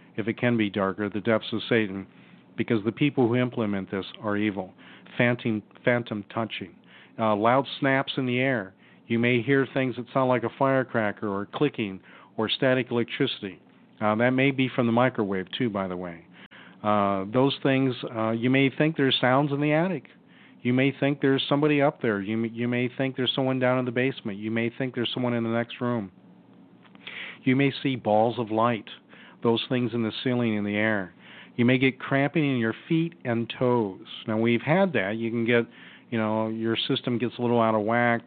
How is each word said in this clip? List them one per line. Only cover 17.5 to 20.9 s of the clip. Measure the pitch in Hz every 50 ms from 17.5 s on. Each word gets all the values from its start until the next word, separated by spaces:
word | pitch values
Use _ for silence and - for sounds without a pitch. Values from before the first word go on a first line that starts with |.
| 131 -
things, | - 139 135 131 135 131 120 - - - -
uh, | 110 110 113
you | 113 117 117 127
may | 131 135 139 131
think | - - 151 160 160
there's | - 139 131 123 -
sounds | 135 123 127 135 151 139
in | 139 139
the | 147 151
attic. | 151 156 165 190 175 131 - - - - _ _ - - - - - -
You | - 123 127
may | 131 135 139